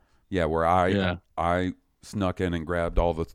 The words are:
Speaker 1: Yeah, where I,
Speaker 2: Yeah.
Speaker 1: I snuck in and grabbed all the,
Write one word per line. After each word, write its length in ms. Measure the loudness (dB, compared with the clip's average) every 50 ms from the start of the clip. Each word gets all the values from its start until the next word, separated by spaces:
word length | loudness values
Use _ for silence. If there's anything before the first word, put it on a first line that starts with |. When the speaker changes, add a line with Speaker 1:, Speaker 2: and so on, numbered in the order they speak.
| _ _ _ _ _ -6
Speaker 1:
Yeah, 140 | -2 -2 0
where 200 | 0 0 0 2
I, 200 | 4 4 4 4 4
Speaker 2:
Yeah. 280 | 2 2 0 0 -2 -4 -8 _ _
Speaker 1:
I 360 | -4 -2 0 0 0 0 -2 -4 -6 _ _ _ _
snuck 400 | -18 -10 -6 -2 -2 -2 0 0
in 140 | -2 -2 -2
and 100 | -2 -4
grabbed 340 | -4 -2 -2 -2 -2 0 2
all 140 | 2 2 2
the, 140 | 0 -4 -6 -8